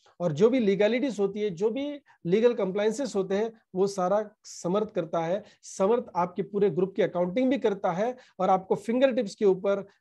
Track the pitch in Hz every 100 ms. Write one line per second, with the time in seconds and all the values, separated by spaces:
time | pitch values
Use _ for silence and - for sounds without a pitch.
0 | _ - 175 147 220 262 208 190 208 240
1 | 277 196 196 202 208 165 214 226 285 285
2 | _ _ 170 202 240 233 190 190 214 220
3 | 262 202 185 196 226 226 _ 185 196 196
4 | 180 202 208 _ - - 175 196 214 196
5 | 165 170 165 190 - _ - - 196 240
6 | 240 175 165 - 190 202 202 156 185 190
7 | 175 175 180 190 254 262 214 196 196 170
8 | 233 254 - - 185 190 185 - - 240
9 | 269 240 202 - 208 185 196 202 196 _